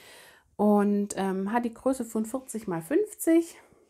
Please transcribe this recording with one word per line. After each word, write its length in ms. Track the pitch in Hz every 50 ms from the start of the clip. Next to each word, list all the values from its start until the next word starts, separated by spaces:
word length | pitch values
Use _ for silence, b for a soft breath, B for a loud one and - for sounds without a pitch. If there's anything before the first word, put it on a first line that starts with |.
| B B B B B B B B B B _
und, 580 | - 208 208 208 208 202 208 202 202 202 202 -
ähm, 340 | - 190 190 190 190 190 196
hat 140 | 226 240 240
die 80 | 233 233
Größe 320 | - - 262 269 - 233
von 220 | 226 - 220 220
vierzig 400 | 220 - 262 262 - - 220 226 -
mal 140 | 226 - -
fünfzig. 760 | - 285 392 427 415 - - - 339 330 339 330 - - b b b b b b b